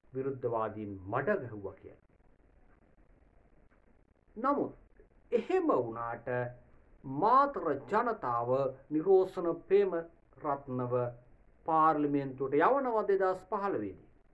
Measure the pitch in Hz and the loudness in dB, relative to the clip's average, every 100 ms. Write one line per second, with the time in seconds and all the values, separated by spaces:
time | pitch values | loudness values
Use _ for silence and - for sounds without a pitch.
0 | _ 131 135 127 123 113 110 104 104 95 | _ -8 -6 -4 -4 -2 -4 -6 -10 -10
1 | 92 117 147 208 123 107 98 - - - | -6 -4 -2 -2 -4 -12 -12 -14 -20 -20
2 | _ _ _ _ _ _ _ _ _ _ | _ _ _ _ _ _ _ _ _ _
3 | _ _ _ - _ - _ _ _ _ | _ _ _ -20 _ -20 _ _ _ _
4 | _ _ _ - 262 277 156 - - _ | _ _ _ -4 0 0 -2 -6 -20 _
5 | - _ _ 233 - 370 320 175 117 113 | -20 _ _ -2 2 0 2 2 0 -6
6 | 117 117 - 123 123 - - - - - | -6 -6 -4 -2 -4 -8 -20 -20 -20 -18
7 | - 135 202 262 277 247 165 139 - 208 | -8 0 4 4 4 0 -4 -4 -2 0
8 | 240 220 127 120 120 131 135 - - 151 | 0 -2 -2 -2 0 0 0 -4 -4 -2
9 | 175 190 185 190 175 165 - 196 196 170 | 6 6 6 -2 -4 -4 2 4 4 0
10 | 165 _ _ - 151 139 - 127 123 123 | -6 _ _ -10 -4 -4 -4 -6 -2 -2
11 | 120 - - - - _ - 160 156 156 | -2 -6 -20 -20 -20 _ 0 4 4 4
12 | 147 143 139 127 135 143 180 269 262 220 | 2 0 -2 -6 0 2 4 2 0 -2
13 | 202 196 185 180 - 208 196 139 104 - | 0 2 2 -2 -6 -4 -2 -4 -6 -10
14 | - _ _ | -20 _ _